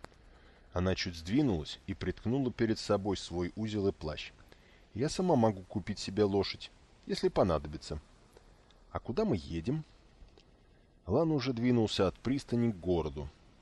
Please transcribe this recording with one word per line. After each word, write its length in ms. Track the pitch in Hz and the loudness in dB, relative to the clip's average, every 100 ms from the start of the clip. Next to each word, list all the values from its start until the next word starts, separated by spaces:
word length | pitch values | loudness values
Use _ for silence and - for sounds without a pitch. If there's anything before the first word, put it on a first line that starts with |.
| - - - - - - - | -20 -20 -20 -20 -20 -20 -8
Она 220 | 87 92 92 | -2 0 0
чуть 200 | 92 82 | -2 -8
сдвинулась 640 | 82 127 143 85 71 - - | -2 2 2 0 -2 -10 -8
и 60 | |
приткнула 580 | 95 90 - 110 135 127 | -6 -4 -4 -2 0 0
перед 280 | - 113 107 | 0 0 0
собой 360 | - 104 101 92 | 0 0 0 -2
свой 360 | - 87 90 - | -4 -4 -4 -4
узел 320 | 110 104 98 | -4 0 0
и 40 | |
плащ. 400 | - 76 73 - - - - - - - 101 | 0 -4 -8 -10 -16 -20 -20 -20 -20 -14 -4
"Я 120 | 151 | -4
сама 280 | - 185 139 | 0 2 6
могу 260 | 113 98 | 4 2
купить 380 | 92 107 87 98 | -4 -6 -4 -6
себе 240 | - 98 | -2 2
лошадь, 480 | 104 98 95 - - - - - - | 4 4 0 -4 -14 -20 -20 -16 -8
если 240 | 196 185 | 0 0
понадобится". 720 | 165 107 78 76 78 - 76 - - - - - - - - - | 4 4 2 0 -10 -8 -10 -10 -20 -20 -20 -20 -20 -20 -20 -12
"А 80 | - | -8
куда 240 | - 135 | -4 -2
мы 140 | 220 101 | 0 0
едем?" 460 | - 82 80 156 - - - - - - - - - - _ - - | -2 -4 -2 -4 -4 -16 -20 -20 -20 -20 -20 -20 -20 -20 _ -14 -2
Лан 220 | 117 165 | 0 2
уже 220 | 147 127 | 2 0
двинулся 540 | 117 123 123 107 - 95 | 0 2 4 2 2 0
от 80 | - | 0
пристани 520 | 113 135 - 120 117 | -2 -2 -2 0 0
к 80 | 95 | 0
городу. 480 | 85 87 76 71 67 - - - | 0 0 0 -4 -10 -12 -20 -20